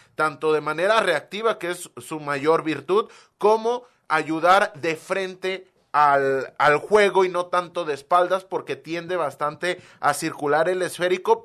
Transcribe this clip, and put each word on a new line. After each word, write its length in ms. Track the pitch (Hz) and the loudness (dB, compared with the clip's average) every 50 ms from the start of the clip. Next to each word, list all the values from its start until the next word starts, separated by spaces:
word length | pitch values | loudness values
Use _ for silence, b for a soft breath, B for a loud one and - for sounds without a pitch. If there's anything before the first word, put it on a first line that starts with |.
| b b b | b b b
tanto 360 | - 156 156 147 143 - 156 156 | -4 -2 -2 -2 -2 -2 0 0
de 80 | 151 | 0
manera 400 | 147 151 156 156 175 202 220 226 | -2 -4 -4 -2 0 2 2 2
reactiva, 580 | 202 180 165 147 - - - 202 226 226 214 214 | 2 2 0 -2 -4 -8 -8 -4 -4 -4 -4 -4
que 120 | - 170 | -6 -8
es 180 | 175 170 - 147 - - | -8 -8 -12 -18 -18 -18
su 200 | 120 - 160 156 | -14 -12 -12 -8
mayor 460 | 151 147 143 143 135 156 165 160 147 | -6 -6 -4 -2 2 2 2 2 2
virtud, 460 | 156 151 139 135 - 180 208 226 - B B B B B - | -2 -6 -4 -4 -2 0 0 -2 -2 B B B B B 0
como 460 | - 208 220 220 220 226 247 247 247 b b b b b | 2 2 2 2 0 -2 -4 -4 -6 b b b b b
ayudar 640 | 156 156 156 143 160 165 156 175 185 196 208 - - | -2 -2 0 -2 -4 0 4 6 6 6 4 0 -4
de 220 | 135 131 165 160 | -4 -4 -4 -4
frente 720 | - - - 185 190 190 185 190 185 - 190 190 185 185 _ _ _ _ _ - | -4 -6 -6 -6 -4 -6 -6 -8 -8 -8 -8 -8 -8 -10 _ _ _ _ _ 2
al, 640 | 143 147 147 139 139 139 135 135 135 123 - - | 2 4 4 4 4 2 2 0 -2 -4 -6 -2
al 220 | - 135 151 175 196 | 2 2 4 4 2
juego 440 | 196 - 202 214 208 196 165 185 190 | 2 2 4 4 4 4 4 2 2
y 20 | 180 | 2
no 180 | 170 180 175 | 0 -4 -4
tanto 380 | 180 - 180 175 165 170 175 175 | -2 -2 -4 -4 -4 -6 -6 -6
de 80 | 156 143 | -4 -6
espaldas, 520 | 135 - - 175 175 180 180 185 190 185 | -6 -2 0 2 2 2 2 0 -2 -4
porque 320 | - 180 156 131 - 143 | -4 -8 -6 -6 -6 -10
tiende 400 | 135 - 156 160 170 170 165 180 | -10 -8 -8 -8 -8 -6 -4 -4
bastante 640 | 180 160 139 123 - 147 147 151 147 - 175 180 175 B B B B | -4 -4 -4 -4 -4 -6 -6 -4 -4 -4 -6 -6 -6 B B B B
a 140 | B 139 143 | B -2 -2
circular 560 | - - 160 147 - 147 143 147 151 165 175 | -2 -4 -6 -6 -4 -2 0 2 2 2 0
el 100 | 185 185 | 0 -2
esférico 640 | 180 160 - - 170 180 185 190 185 208 226 226 | -4 -6 -4 -4 -2 -2 -2 0 0 0 0 0